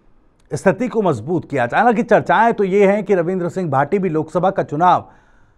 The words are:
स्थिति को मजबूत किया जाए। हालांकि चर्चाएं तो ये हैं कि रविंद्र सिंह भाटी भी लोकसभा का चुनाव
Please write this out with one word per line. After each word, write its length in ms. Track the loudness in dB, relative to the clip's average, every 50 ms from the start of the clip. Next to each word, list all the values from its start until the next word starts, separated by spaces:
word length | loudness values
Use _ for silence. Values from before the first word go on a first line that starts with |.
| _ _ _ _ _ _ _ _ _ -12
स्थिति 360 | -12 -2 0 0 0 0 -4 -4
को 140 | -2 -2
मजबूत 480 | 0 0 -2 -2 -4 -4 -4 -4 -4 -4
किया 160 | -4 -2 -2
जाए। 140 | 0 0 2
हालांकि 220 | 2 2 2 0
चर्चाएं 500 | 2 2 2 2 2 2 2 2 2 2 2
तो 100 | 0 -2
ये 280 | 0 2 4 4 4
हैं 120 | 2 0 0
कि 100 | 0 0
रविंद्र 340 | 0 0 -2 -2 -4 -4 -4
सिंह 220 | -4 -4 -4 -2
भाटी 280 | 0 0 0 0 0 -2
भी 100 | -2 -2
लोकसभा 420 | -2 -2 -4 -2 -4 -2 0 0
का 120 | 0 -2
चुनाव 480 | -6 -4 -2 0 2 2 2 2 -2 -8 -20 _ _ _ _ _ _ _ _